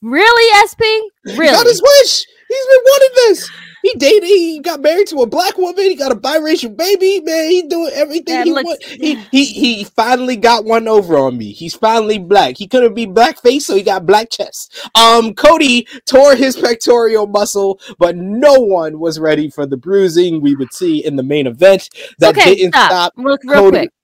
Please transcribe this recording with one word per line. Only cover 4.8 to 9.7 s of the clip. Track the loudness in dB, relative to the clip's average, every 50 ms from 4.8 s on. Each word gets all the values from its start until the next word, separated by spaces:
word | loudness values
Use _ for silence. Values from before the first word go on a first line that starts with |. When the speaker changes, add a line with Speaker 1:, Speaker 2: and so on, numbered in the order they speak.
Speaker 2:
married | -2 0 0 0 -2 -2
to | 0 -2 -2
a |
black | -2 0 -4 -4 -4 -2 -4
woman. | -4 -4 -4 -2 -2
He | -2 -2
got | -2 -4 -4
a | -4
biracial | -4 -4 -4 -4 -2 -2 -2 -4 -4 -4 -8 -8
baby. | -8 -4 -2 -2 0 0 0 -2 -2
Man, | -4 -4 -4 -4 -2 0
he | 0 -2 -2
doing | -4 -6 -6 -6 -6 -4
everything | -4 -4 -4 -4 -10 -8 -6 -6
Speaker 1:
That | -2 -2
Speaker 2:
he | -2 -2
Speaker 1:
looks, | -2 -4
Speaker 2:
want. | -6 -8 -10 -10
He, | -18 -14 -8 -6 -6 -6
Speaker 1:
yeah. | -6 -8 _
Speaker 2:
he, | 0 0 0
he | 0 -4 -4 -4 -4